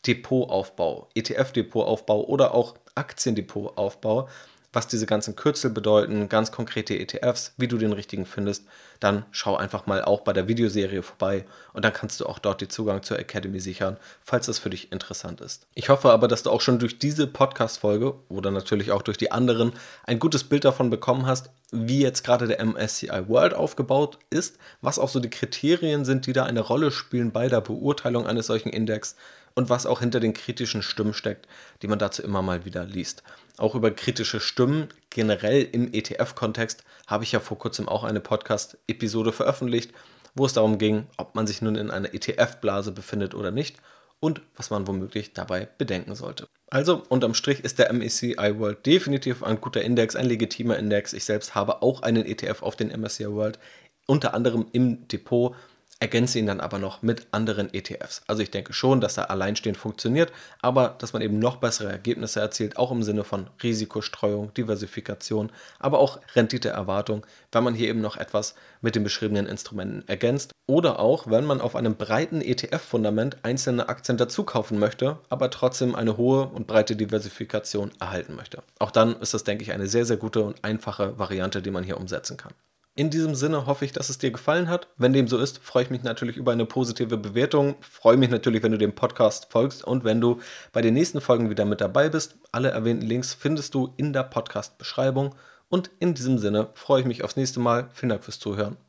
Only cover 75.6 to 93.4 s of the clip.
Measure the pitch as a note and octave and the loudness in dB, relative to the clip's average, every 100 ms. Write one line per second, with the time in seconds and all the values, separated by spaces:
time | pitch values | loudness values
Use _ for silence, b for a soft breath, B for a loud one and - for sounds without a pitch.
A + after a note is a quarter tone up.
75.6 | B2+ - B2 A#2 A2+ G#2+ A#2+ C3+ C3+ - | 0 2 0 2 0 2 4 4 2 -6
76.6 | A2 A2 G#2+ G#2+ G#2 G#2+ G2+ - G2+ G#2+ | 4 4 4 0 0 -2 -4 -10 -4 -4
77.6 | - G#2 G2+ - F2+ F#2 - D2+ - E2 | -2 -4 -4 -8 -6 -6 -8 -12 -14 -18
78.6 | _ _ - A#2 A2+ A2+ A2+ A2 - G2+ | _ _ 2 4 4 2 -2 -2 -2 -6
79.6 | G#2+ F#2+ G2 A#2 A#2 A2 A2+ A2 G#2 - | -6 -4 0 2 2 0 0 0 0 -4
80.6 | G#2 G#2+ - - G2 B2 F#2+ F#2+ F#2+ G2+ | -6 -4 -6 -4 -4 -2 -4 -2 -2 -4
81.6 | G2 F#2+ F#2+ - F#2 - - C3+ - - | -4 -6 -4 -8 -6 -8 -8 -12 -18 -20
82.6 | _ _ _ - D3 D#3 D#3+ C#3 D3 D3+ | _ _ _ -2 0 0 0 0 0 0
83.6 | B2+ C#3 C3+ - - C3 C3+ A2+ - E3 | 0 -2 -2 -4 -6 -2 -2 -2 0 0
84.6 | E3+ F3 - - B2 C3+ A#2 A#2 C3+ - | 0 -2 -6 2 4 6 4 2 0 -4
85.6 | - B2+ B2+ B2+ B2 A2+ A#2+ A#2+ B2+ A#2 | -2 0 0 -4 -4 -4 -6 -2 0 2
86.6 | A2+ C3+ A#2+ A2+ A#2 A2 G2+ A2 C#3+ D3 | 0 0 -2 -2 -2 -2 -2 0 2 4
87.6 | C#3+ C#3 - - A2+ B2 B2+ A#2+ B2 A2+ | 2 -2 -14 2 6 6 6 4 2 2
88.6 | A2 A2 G#2 - B2 - A2 - - A2+ | 2 2 2 2 -4 4 2 2 -2 0
89.6 | C3+ - - B2+ A2+ A2+ A#2+ A#2+ B B | 0 -2 -4 0 2 4 2 0 B B
90.6 | B - A#2 B2 F3 D3 - A#2+ A2+ G#2 | B 2 4 4 2 0 2 4 4 2
91.6 | G#2 G#2 G2+ C#3 D3+ D#3 - - _ A#2 | 0 0 0 2 2 0 -4 -10 _ -2
92.6 | C3 A#2 A2+ A#2 A2 B2 B2+ - | 0 0 0 0 0 -2 -4 -4